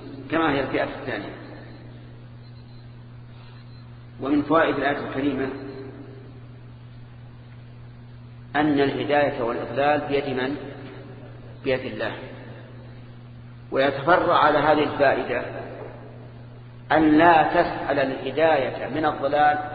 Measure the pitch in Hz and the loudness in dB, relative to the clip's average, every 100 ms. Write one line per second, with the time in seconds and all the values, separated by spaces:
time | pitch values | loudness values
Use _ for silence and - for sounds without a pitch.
0 | - - - 160 156 139 135 143 139 - | -12 -14 -4 0 0 0 -2 -2 -4 -6
1 | 131 110 98 - - - - - - - | -8 -8 -8 -14 -16 -18 -18 -18 -18 -18
2 | - - - - - - - - - - | -18 -18 -18 -20 -18 -18 -18 -20 -18 -20
3 | - - - - - - - - - - | -20 -20 -20 -20 -18 -20 -20 -18 -18 -18
4 | - - 131 147 143 160 147 135 135 147 | -20 -10 0 0 4 4 4 2 0 -2
5 | - 135 143 131 135 - - - - - | -4 -2 -2 0 -4 -6 -10 -12 -14 -14
6 | - - - - - - - - - - | -16 -16 -18 -18 -18 -18 -18 -18 -18 -18
7 | - - - - - - - - - - | -18 -18 -18 -18 -20 -20 -20 -18 -18 -18
8 | - - - - - 147 151 139 139 127 | -20 -18 -18 -18 -4 0 2 4 2 2
9 | 123 147 143 120 117 120 117 120 143 147 | 2 4 4 2 -2 -2 -4 0 2 2
10 | 139 139 139 127 127 147 - - - - | 2 -2 0 -2 -2 -4 -8 -12 -14 -16
11 | - - - - - - 135 127 127 107 | -16 -16 -16 -16 -18 -8 -2 -2 -2 -6
12 | 110 - - - - - - - - - | -6 -6 -12 -14 -16 -16 -16 -18 -18 -18
13 | - - - - - - - 135 139 135 | -18 -18 -18 -18 -18 -18 -4 2 2 2
14 | 165 175 165 147 147 147 147 151 139 - | 4 4 6 4 6 4 4 4 2 4
15 | 135 120 - 120 123 - - - - - | 4 4 0 -4 -4 -8 -12 -12 -14 -14
16 | - - - - - - - - - 151 | -18 -18 -18 -18 -18 -18 -18 -18 0 4
17 | 156 151 170 165 151 175 165 - - 143 | 6 8 8 8 6 4 2 0 -2 0
18 | 135 131 131 127 160 151 123 113 101 143 | 0 -2 -4 2 4 4 2 -4 -6 -2
19 | 156 - 139 147 147 147 - | -2 0 0 4 4 2 -2